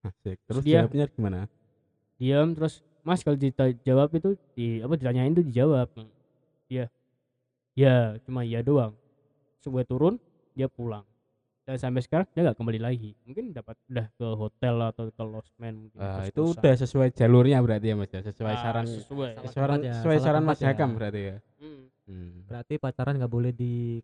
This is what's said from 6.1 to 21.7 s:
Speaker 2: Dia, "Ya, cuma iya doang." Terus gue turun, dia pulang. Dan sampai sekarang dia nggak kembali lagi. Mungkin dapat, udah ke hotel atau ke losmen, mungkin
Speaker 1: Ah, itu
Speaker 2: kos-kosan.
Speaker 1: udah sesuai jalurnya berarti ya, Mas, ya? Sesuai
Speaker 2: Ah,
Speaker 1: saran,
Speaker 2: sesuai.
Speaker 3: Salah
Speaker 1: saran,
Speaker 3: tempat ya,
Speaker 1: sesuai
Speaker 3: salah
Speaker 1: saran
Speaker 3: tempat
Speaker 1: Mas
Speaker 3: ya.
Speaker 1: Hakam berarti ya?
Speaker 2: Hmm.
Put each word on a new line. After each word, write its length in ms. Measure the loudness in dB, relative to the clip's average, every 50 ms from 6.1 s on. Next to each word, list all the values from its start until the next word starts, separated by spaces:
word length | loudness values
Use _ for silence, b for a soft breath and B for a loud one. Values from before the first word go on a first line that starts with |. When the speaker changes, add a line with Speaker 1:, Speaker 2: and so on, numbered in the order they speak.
| _ _ _ _ _ _ _ _ _ _ _
Speaker 2:
Dia, 240 | _ -8 -6 -6 -8 _ _ _ _ _ _ _ _ _ _ _ _ _ _ _ _ _
"Ya, 400 | 4 6 6 8 6 4 2 -2 -8 _
cuma 160 | -8 -6 -6
iya 240 | -4 -4 -4 -2 0
doang." 320 | 2 2 2 2 0 -6 _ _ _ _ _ _ _ _ _ _ _ _ _
Terus 80 | _ -6
gue 160 | -4 -4 -2
turun, 300 | -2 -2 2 2 2 0 0 _ _ _ _ _ _ _
dia 80 | -6 -6
pulang. 400 | -6 _ -8 -10 -8 -8 -10 -14 _ _ _ _ _ _ _ _ _ _ _ _
Dan 160 | -10 -8 -6 -4
sampai 160 | -2 -2 -2
sekarang 320 | -2 0 0 0 0 _
dia 160 | _ 2 2
nggak 160 | 2 2 0 -4
kembali 160 | -4 -4 -4
lagi. 400 | -4 -4 -4 -6 -6 -12 -16 _ _
Mungkin 240 | -14 -12 -12 -12 -10
dapat, 240 | -12 -16 -16 -18 -20 _ _ _
udah 160 | -6 -6 -6 -6 _
ke 120 | _ -6 -6 -4 -4
hotel 480 | -6 -8 _ _ -2 0 0 0 0
atau 240 | -2 -4 -6 -10 -10
ke 80 | -8 -10 -10
losmen, 480 | -10 -10 -14 -16 _ _ _ -12 -12 -12 -12 -16
mungkin 160 | -20 _ -10
Speaker 1:
Ah, 240 | -8 -6 -6 -6 -6
itu 160 | -4 -2 0
Speaker 2:
kos-kosan. 240 | 0 0 0 2 4
Speaker 1:
udah 120 | 4 4 4
sesuai 300 | 2 -2 2 2 2 2
jalurnya 480 | 2 4 6 8 8 8 8 8 6 4
berarti 320 | 4 2 0 0 0 -2
ya, 40 | -2 -2
Mas, 80 | -4
ya? 160 | -6 -8 -10 -10
Sesuai 320 | -10 -10 _ -6 -4 -4
Speaker 2:
Ah, 80 | -4 -4
Speaker 1:
saran, 240 | -4 -4 -2 -4
Speaker 2:
sesuai. 440 | -4 -8 -10 -12 _ -8 -8 -8 -8 -8
Speaker 3:
Salah 160 | -12 -14 -10
Speaker 1:
saran, 280 | -4 -2 0 0 0 0 -2
Speaker 3:
tempat 80 | -4
ya, 40 | -6 -2
Speaker 1:
sesuai 160 | 0 2 2
Speaker 3:
salah 120 | 4 4 4
Speaker 1:
saran 120 | 2 2 2
Speaker 3:
tempat 80 | 2 0
Speaker 1:
Mas 80 | 0 0
Speaker 3:
ya. 40 | 0
Speaker 1:
Hakam 200 | 2 2 0 0 0
berarti 260 | -2 -4 -4 -4 -6
ya? 160 | -6 -6 -8 -12 _ _ _ _
Speaker 2:
Hmm. 240 | -20 -20